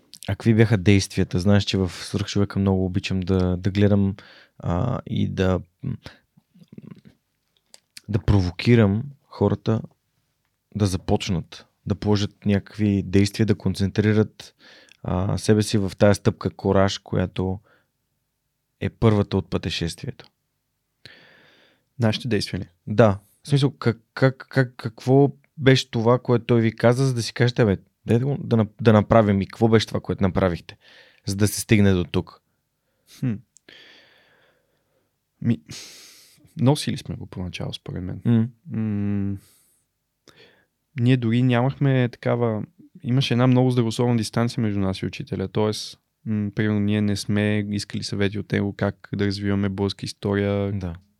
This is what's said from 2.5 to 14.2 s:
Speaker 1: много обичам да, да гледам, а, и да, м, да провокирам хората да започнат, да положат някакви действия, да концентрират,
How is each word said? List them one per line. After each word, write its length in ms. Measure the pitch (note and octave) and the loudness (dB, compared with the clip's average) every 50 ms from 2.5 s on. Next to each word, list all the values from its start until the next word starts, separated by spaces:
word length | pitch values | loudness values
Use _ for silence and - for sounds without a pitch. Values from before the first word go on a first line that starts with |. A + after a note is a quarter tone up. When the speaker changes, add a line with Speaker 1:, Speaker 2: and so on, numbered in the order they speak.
| - G2 | -2 -2
Speaker 1:
много 260 | G2 G2 F#2+ F#2 F#2 | 0 0 0 0 0
обичам 340 | F#2 F#2 G2+ - - F#2+ F#2+ | -2 -2 -4 -4 -4 -4 -4
да, 380 | F2+ F2 F#2+ F#2 F#2 F2+ F2+ F2 | -2 0 0 0 2 0 -2 -2
да 140 | F#2 G2+ | -2 -2
гледам, 440 | F#2 G2+ G#2 G2+ G2+ G2+ G2 G2 G2 - - - - - - _ _ - | 0 2 4 4 4 4 2 2 0 -4 -10 -20 -20 -20 -20 _ _ -10
а, 400 | - - E2+ F2 C3+ C3 - - - - | -6 -4 -2 -2 -2 -2 -2 -4 -6 -6
и 200 | - G#2 G#2 G2 | -4 -2 -2 -2
да, 320 | F#2+ F#2+ F#2+ F#2 F#2 F2 F2 - _ _ - | -2 0 0 0 0 -2 -4 -8 _ _ -10
м, 100 | F2 - - _ - - _ _ _ _ _ _ _ _ F#3 - _ - - - - - - _ - _ _ _ _ _ _ _ _ _ _ _ _ - - _ _ _ - - - | -10 -10 -10 _ -18 -20 _ _ _ _ _ _ _ _ _ -20 _ -20 -20 -20 -20 -20 -20 _ -20 _ _ _ _ _ _ _ _ _ _ _ _ -20 -20 _ _ _ -20 -8 -6
да 100 | G#2 G2+ | -4 -2
провокирам 840 | - - G#2 G2 F2+ F2+ - - - A#2 A#2+ A#2 A2 G2 G2 A2 C3+ C#3+ C#3 - _ | 0 2 2 2 2 0 -4 -2 2 4 4 6 6 4 2 -2 -4 -8 -12 -18 _
хората 580 | _ - - G2+ G2+ G2+ - _ - A2+ A2 - - _ _ _ _ _ _ _ _ _ _ _ _ _ _ _ _ - | _ -4 -2 0 0 0 -2 _ -4 -4 -4 -4 -8 _ _ _ _ _ _ _ _ _ _ _ _ _ _ _ _ -4
да 100 | F#2+ G#2 | -2 -2
започнат, 800 | F#2+ F2 F2+ - - G2+ G#2 - - F#2+ D#2+ C#2+ - - - - _ _ _ _ | 0 0 -4 -2 -2 -2 -2 0 -2 -4 -4 -4 -6 -12 -20 -20 _ _ _ _
да 100 | - G2 | -6 -6
положат 500 | - - G#2 G#2 G2+ G#2 G2 - _ - | -4 -2 0 0 0 0 -4 -6 _ -2
някакви 580 | G#2+ G2+ G2 - - - - G#2+ G#2 G2+ G2 F2 | -2 0 0 -2 -6 -6 -2 0 0 2 0 0
действия, 420 | F#2 F2+ G2 G2+ G2+ - - A2+ | 2 2 2 2 2 2 0 0
да 100 | G2+ G#2 | 0 0
концентрират, 1000 | - - F#2+ F#2 - G2 F#2 - - G2+ G#2+ G#2+ G#2+ | 0 -2 -4 -2 -2 -2 -2 0 0 2 2 4 4